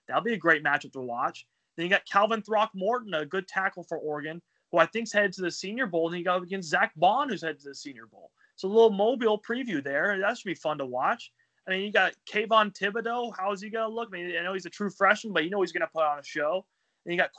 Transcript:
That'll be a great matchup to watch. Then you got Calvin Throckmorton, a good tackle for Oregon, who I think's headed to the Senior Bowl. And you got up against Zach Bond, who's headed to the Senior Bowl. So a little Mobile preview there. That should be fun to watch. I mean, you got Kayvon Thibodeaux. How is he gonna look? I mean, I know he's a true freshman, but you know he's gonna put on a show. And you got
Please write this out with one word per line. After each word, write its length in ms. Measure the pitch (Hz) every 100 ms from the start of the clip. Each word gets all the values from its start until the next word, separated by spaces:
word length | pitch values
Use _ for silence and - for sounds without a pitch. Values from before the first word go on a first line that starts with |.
| -
That'll 160 | 131
be 100 | 196
a 40 | 214
great 260 | 170 156
matchup 300 | 151 143 127
to 80 | 135
watch. 440 | 123 120 151 - - _ _ -
Then 80 |
you 60 | 175
got 160 | 196 -
Calvin 320 | 202 214 220
Throckmorton, 720 | 208 214 208 190 190 247 214
a 120 | 160 151
good 220 | 190 185
tackle 360 | 190 190 180
for 140 | 165 160
Oregon, 440 | 151 151 151 170 _ _ -
who 60 | 170
I 80 | 165
think's 260 | 226 226
headed 220 | 208 202
to 80 | 185
the 100 | 175
Senior 340 | - 185 226 247
Bowl. 220 | 170 165
And 100 | 175
you 60 |
got 140 | 175 180
up 60 |
against 260 | 175 196 165
Zach 240 | 175 214 156
Bond, 340 | 175 233 285
who's 120 | 185
headed 180 | 160 147
to 100 | 143
the 60 | 139
Senior 300 | 143 120 113
Bowl. 260 | 101 - _ _ -
So 120 | 190
a 40 |
little 180 | 220 226
Mobile 520 | 196 214 254 233 214
preview 420 | - 233 240 156
there. 340 | 139 139 190 190
That 200 | 196 240
should 100 | 202
be 80 | 156
fun 220 | 156 151
to 80 | 131
watch. 460 | 123 156 240 - _ _ _ -
I 40 |
mean, 100 | 185
you 100 | 208
got 220 | 202 180 - -
Kayvon 480 | 208 220 220 208 -
Thibodeaux. 560 | 196 220 226 240 240 185
How 140 | 190
is 100 | 196
he 80 | 214
gonna 240 | 226 220
look? 160 | 226 226
I 60 | 185
mean, 180 | 175 170
I 60 |
know 120 | 175
he's 120 | 190 175
a 60 |
true 180 | - 202
freshman, 440 | - 196 208 226
but 100 | 170
you 80 | 160
know 100 | 202
he's 100 | 175
gonna 180 | 165 165
put 100 | 160
on 140 | 156 143
a 60 |
show. 420 | 143 156 147 185 - _ _ _ -
And 80 |
you 60 | 175
got 100 | 156